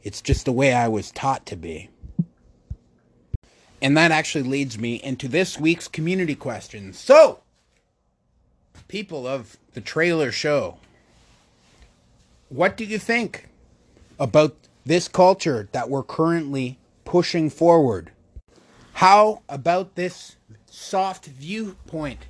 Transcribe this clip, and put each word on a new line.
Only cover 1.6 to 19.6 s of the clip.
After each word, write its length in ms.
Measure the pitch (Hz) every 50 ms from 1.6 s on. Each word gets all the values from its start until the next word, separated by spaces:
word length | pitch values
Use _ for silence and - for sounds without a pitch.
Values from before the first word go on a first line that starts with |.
| 80 85 80 78 - - _ _ - - - - 170 - _ _ _ _ _ _ _ _ - _ _ _ _ _ _ _ _ _ _ _ - - _ _ _ _ _ _ _ _
And 160 | - 135 143
that 160 | 156 165 170
actually 340 | 160 156 151 - - 156 135
leads 340 | 127 135 139 139 131 110 104
me 160 | 113 117 120 113 -
into 240 | 131 131 120 -
this 320 | 131 120 170 185 180 - -
week's 280 | 151 160 170 165 -
community 460 | - - - 156 170 185 190 180 156 143
question. 600 | - - 135 117 98 - - - 107 101 95 90
So, 480 | - - - 262 311 320 - - - _ _ _ _ _ _ _ _ _ _ _ _ _ _ _ _ _ _ _ _ _ _ _ _ _ _ _ - -
people 400 | _ - 202 214 - 165 143 123
of 300 | 127 135 135 113 - - _ _ _ _
the 80 | 131
Trailer 500 | 104 - - 156 165 175 170 160 151 123
Show, 460 | 104 - - 151 147 139 110 87 - - _ _ _ _ _ _ _ _ _ _ _ _ _ _ _ _ _ _ _ _ - _ _ _ _ _ _ _ _ _ _ _ _ _
what 260 | 131 123 175 202 190
do 100 | - 226
you 120 | 202 220
think 520 | 208 - - 233 240 233 185 - - - - _ _ _ _ _ _ _ _ _ _ _ _ -
about 380 | - 139 120 98 151 156 151 - _ _ _ _ _ _
this 240 | 123 160 175 170
culture 600 | - - - 180 185 196 190 - 170 135 113 101 - -
that 160 | 135 117 120
we're 120 | 139 135
currently 800 | 123 - - - 160 165 170 170 156 139 139 135 131 123 131 _ _ _ _ _ _
pushing 480 | - - 175 170 - - 175 160 151
forward? 600 | - - - 170 175 170 147 127 107 90 85 - _ _ _ _ _ - _ _ _ _ _ _ _ - - - -
How 480 | - 185 185 196 208 214 214 214 - _
about 480 | - 143 139